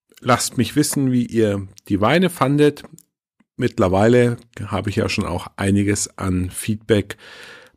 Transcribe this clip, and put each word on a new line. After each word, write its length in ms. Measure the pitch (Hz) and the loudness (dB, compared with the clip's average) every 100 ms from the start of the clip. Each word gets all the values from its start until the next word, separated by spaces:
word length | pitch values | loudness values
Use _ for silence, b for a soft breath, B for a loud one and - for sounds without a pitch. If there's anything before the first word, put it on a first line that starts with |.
| _ _ | _ _
lasst 360 | 123 120 - - | 0 0 0 -2
mich 180 | 113 147 | -2 0
wissen, 360 | 147 147 135 | 0 0 0
wie 160 | 127 120 | 0 0
ihr 400 | 113 107 101 95 - - | 0 0 0 -6 -16 -4
die 140 | 98 | 0
Weine 300 | 107 165 185 | 2 2 0
fandet. 500 | - 135 147 147 143 - 165 _ _ _ _ _ - | 0 0 4 2 0 -14 -20 _ _ _ _ _ -4
Mittlerweile 800 | 123 - 95 95 110 123 120 120 - - 101 | -4 0 2 4 4 4 4 -2 -12 -14 -8
habe 240 | 98 104 | -6 -4
ich 60 | 98 | -2
ja 120 | 98 | -2
schon 180 | - 87 | -2 -4
auch 220 | 87 - - | -6 -8 -6
einiges 640 | 98 101 101 107 - - | 0 2 2 -2 -4 -6
an 320 | 95 92 92 | -4 -2 -4
Feedback 680 | - - 107 - 107 - - B B B B B | -6 -6 -4 2 0 0 -8 B B B B B